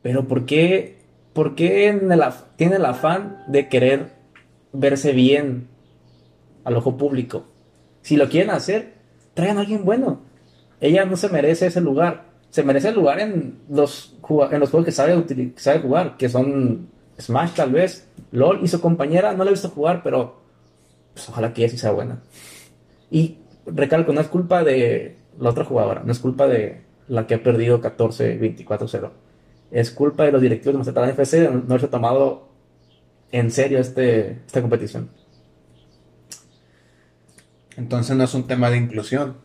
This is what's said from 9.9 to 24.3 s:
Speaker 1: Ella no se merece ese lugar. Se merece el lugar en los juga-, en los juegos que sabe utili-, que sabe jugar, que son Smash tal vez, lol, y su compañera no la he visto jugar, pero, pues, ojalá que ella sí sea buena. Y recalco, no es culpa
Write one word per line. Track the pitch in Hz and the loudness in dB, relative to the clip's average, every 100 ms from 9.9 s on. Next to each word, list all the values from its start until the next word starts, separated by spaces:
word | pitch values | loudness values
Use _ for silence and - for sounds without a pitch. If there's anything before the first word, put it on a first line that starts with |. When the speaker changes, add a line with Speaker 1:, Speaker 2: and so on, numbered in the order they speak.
| 240 254 135 - _ _ _ _ _ | 0 -2 -6 -12 _ _ _ _ _
Speaker 1:
Ella | 147 180 | 2 2
no | 190 180 | 2 -2
se | 202 | -2
merece | 165 143 165 180 | 0 0 2 0
ese | 180 | 0
lugar. | 160 139 175 - - _ _ | 0 0 0 -2 -18 _ _
Se | - | -2
merece | 139 139 202 | 0 0 0
el | |
lugar | 226 147 160 | 2 2 0
en | 214 180 131 - - | -2 -4 -6 -14 -4
los | 143 143 - - - | 0 0 -2 -20 -20
juga-, | - 151 139 | -2 0 2
en | 147 | 0
los | 139 | 2
juegos | 160 170 | 2 0
que | |
sabe | 151 147 | 0 2
utili-, | 175 170 127 123 | 2 0 -6 -6
que | - | -2
sabe | 139 156 | 0 0
jugar, | 139 151 175 - | 2 0 -2 -4
que | 123 | -2
son | 123 135 139 123 110 - _ _ - | 0 0 0 -2 -4 -10 _ _ -18
Smash | - 123 170 | -4 -2 -2
tal | 175 139 | -2 0
vez, | 147 185 - _ - - | 2 0 -4 _ -20 -8
lol, | 120 143 - | 2 2 4
y | 175 | 0
su | 170 | 0
compañera | 170 170 143 170 208 | 0 0 2 2 2
no | 185 | 0
la | 196 | 0
he | |
visto | 196 180 | 0 -2
jugar, | 147 156 175 | -2 -2 0
pero, | 147 131 123 - _ _ _ _ _ _ _ | -2 -2 -4 -10 _ _ _ _ _ _ _
pues, | - - | -20 -12
ojalá | 110 113 | -6 -6
que | 117 | -2
ella | 117 | -2
sí | 120 | 0
sea | 110 | -2
buena. | 98 120 120 _ - - - - _ _ _ _ | -2 -4 -12 _ -20 -20 -20 -20 _ _ _ _
Y | 156 160 - - _ - | 0 0 -4 -20 _ -10
recalco, | 156 139 165 160 | -4 0 2 2
no | 147 | 0
es | |
culpa | 156 | -2